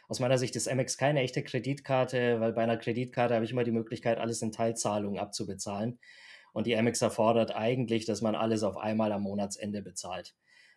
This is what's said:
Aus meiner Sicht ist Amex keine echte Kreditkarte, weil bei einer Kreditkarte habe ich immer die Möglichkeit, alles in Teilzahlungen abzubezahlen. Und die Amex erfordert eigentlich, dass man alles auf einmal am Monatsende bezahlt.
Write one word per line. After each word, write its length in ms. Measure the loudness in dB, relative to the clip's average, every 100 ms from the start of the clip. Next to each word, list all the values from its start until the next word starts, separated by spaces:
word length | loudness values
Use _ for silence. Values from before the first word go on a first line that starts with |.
| -8
Aus 100 | -2
meiner 200 | 2 2
Sicht 180 | 2 -2
ist 100 | 0
Amex 300 | 0 0 0
keine 240 | 2 2
echte 220 | 0 -2
Kreditkarte, 960 | -4 -4 -2 -4 0 2 2 2 2 2
weil 120 | 2
bei 80 | 2
einer 160 | 2 2
Kreditkarte 560 | 0 -2 -2 0 2
habe 100 | 2
ich 60 | 0
immer 120 | 0
die 60 | 0
Möglichkeit, 480 | 0 -2 -2 0 0
alles 220 | 0 -2
in 100 | -4
Teilzahlungen 680 | 0 0 0 0 0 0 -4
abzubezahlen. 800 | -6 -6 -8 -8 -6 -4 -4 -6 -14 -20 -20 -20 -10
Und 120 | -4 0
die 100 | 2
Amex 260 | 2 2
erfordert 520 | 2 4 4 4 2
eigentlich, 520 | 0 0 0 0 0 0
dass 160 | 0
man 120 | 0
alles 280 | 0 0 2
auf 140 | 0 -2
einmal 340 | -2 0 0
am 100 | 0
Monatsende 600 | -2 -2 -4 -4 -6 -6
bezahlt. 520 | -8 -12 -10 -10 -12 -20 _ -20 -20